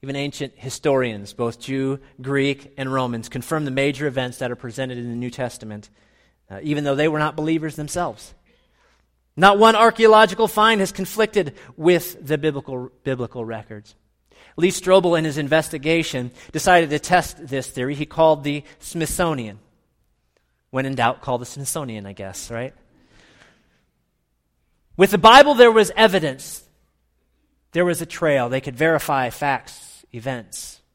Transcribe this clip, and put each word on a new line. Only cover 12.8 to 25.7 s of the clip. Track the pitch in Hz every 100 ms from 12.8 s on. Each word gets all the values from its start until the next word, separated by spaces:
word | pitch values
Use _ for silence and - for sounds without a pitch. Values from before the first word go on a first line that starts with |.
| 127 _
biblical | - 131 117 127
records. | 113 110 104 107 104 _ _ _ _ _ - -
Lee | 180
Strobel, | 180 185 190 180 165
in |
his | 160 147
investigation, | 143 156 156 160 143 165 160 135 123 - -
decided | 156 190 180 160
to | 147
test | - - - -
this | 151 135 127
theory | - 127
he | 143 147
called | - 160 151
the | 143 147 - _
Smithsonian. | - 170 156 - 175 147 110 104 _ _ _ _ _ _ _ _ _ _ _
When | 131 135
in |
doubt, | 131 117 127
call | - 123
the | 123
Smithsonian, | - 135 165 135 110
I | 101
guess, | 101 98 92 -
right? | 117 131 _ _ _ _ _ _ _ _ _ _ _ _ _ _ _ _ _ _ _ _ _ _ -
With | 196
the | 202
Bible, | 220 254 294
there | 254 240